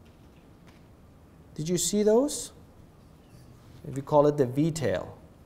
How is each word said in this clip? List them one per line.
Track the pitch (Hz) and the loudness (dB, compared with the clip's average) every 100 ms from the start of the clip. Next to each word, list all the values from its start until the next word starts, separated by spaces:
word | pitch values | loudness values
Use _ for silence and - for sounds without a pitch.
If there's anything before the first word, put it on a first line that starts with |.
| - - - - - - - - - - - - - - - | -20 -20 -20 -20 -20 -20 -20 -20 -20 -20 -20 -20 -20 -20 -20
Did | - 151 | -12 -4
you | 175 | -2
see | - 208 | -2 0
those? | 208 226 294 - - - - - - - - - - - - - - - 147 | 2 2 2 -4 -12 -18 -20 -20 -20 -20 -20 -20 -20 -20 -20 -20 -20 -18 -12
We | 131 | -10
call | 135 151 147 | 0 4 4
it | 147 | 4
the | 123 | 0
V-tail | 127 165 156 117 92 - - - - | 0 -2 -2 -4 -4 -6 -16 -20 -20